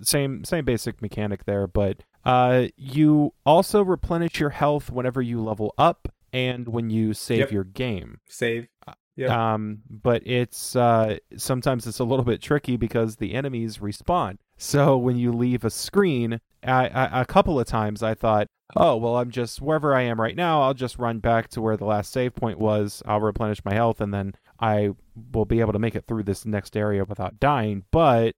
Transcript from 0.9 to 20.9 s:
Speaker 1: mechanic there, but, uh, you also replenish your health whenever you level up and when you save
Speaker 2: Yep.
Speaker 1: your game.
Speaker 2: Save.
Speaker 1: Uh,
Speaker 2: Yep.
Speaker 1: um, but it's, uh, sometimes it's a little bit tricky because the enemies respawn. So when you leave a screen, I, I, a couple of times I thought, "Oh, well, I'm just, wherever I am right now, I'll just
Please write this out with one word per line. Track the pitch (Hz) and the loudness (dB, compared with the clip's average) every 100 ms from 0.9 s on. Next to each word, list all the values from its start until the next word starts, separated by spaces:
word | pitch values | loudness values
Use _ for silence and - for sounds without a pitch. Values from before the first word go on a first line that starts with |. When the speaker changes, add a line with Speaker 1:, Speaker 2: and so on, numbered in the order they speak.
| 110 | -8
Speaker 1:
mechanic | 104 - 107 98 - | -10 -6 -4 -4 -4
there, | 101 98 | -2 -2
but, | 107 101 104 _ _ - | 0 -2 -4 _ _ 0
uh, | 127 127 127 123 - | 4 4 2 0 -6
you | 135 135 151 151 147 - - | -6 2 4 4 2 0 4
also | 160 190 214 | 4 6 2
replenish | 190 175 - 170 170 - | 2 0 -2 -2 -2 -2
your | 147 | -4
health | - 147 147 139 | 0 0 0 -2
whenever | 127 127 123 | -4 -2 -2
you | 123 120 | -2 -2
level | 110 107 107 - | -4 -2 -4 2
up | 156 160 - - _ | 2 2 -6 -14 _
and | 127 127 123 120 | -4 -2 -4 -4
when | 117 117 | -4 -2
you | 110 110 | 0 0
save | 107 - 113 | -2 -2 0
Speaker 2:
Yep. | 110 | 2
Speaker 1:
your | 107 | -2
game. | 95 98 127 101 - - _ | -4 -6 -6 -6 -10 -18 _
Speaker 2:
Save. | - 120 117 117 _ - | -6 -4 -4 -8 _ -20
Speaker 1:
Uh, | - _ - | -20 _ -6
Speaker 2:
Yep. | 127 | -2
Speaker 1:
um, | 117 113 110 107 107 - | 0 0 -2 -4 -10 -16
but | 107 123 117 - | -4 0 0 0
it's, | 123 123 - - 127 | -2 -2 -6 -4 2
uh, | 120 113 110 104 - - | 4 4 2 -2 -8 -10
sometimes | - 127 131 127 117 | -4 -2 0 -2 -4
it's | - | -4
a | |
little | 120 135 123 | -2 0 0
bit | 110 | -2
tricky | - 147 - 123 | 0 -2 0 -2
because | 113 120 113 107 | -2 0 -2 -4
the | 107 | -6
enemies | 120 139 123 113 110 | -6 -6 -6 -8 -8
respawn. | 104 104 - 180 117 98 _ _ | -10 -8 -2 -2 -2 -8 _ _
So | - 143 139 135 | -2 4 4 4
when | 123 123 | 2 2
you | 120 | 0
leave | 117 123 123 117 | 2 0 0 -2
a | |
screen, | - - 196 196 131 117 113 - _ | -4 -2 2 2 2 -2 -4 -10 _
I, | - 127 127 | 0 2 2
I, | 127 127 127 | 0 -2 0
a | 123 | 2
couple | 190 202 147 | 2 2 0
of | 117 | 0
times | 113 107 104 | -2 -2 -2
I | 113 | -4
thought, | 110 117 107 104 _ _ - | 0 2 2 0 _ _ 2
"Oh, | 170 120 | 4 4
well, | 117 120 | 0 -2
I'm | 123 | -2
just, | 117 117 - | -4 -6 -6
wherever | 139 156 147 135 | -2 0 2 2
I | |
am | 123 113 | 2 0
right | 113 - | -2 0
now, | 175 156 | 2 4
I'll | 135 135 | 2 0
just | 127 | -4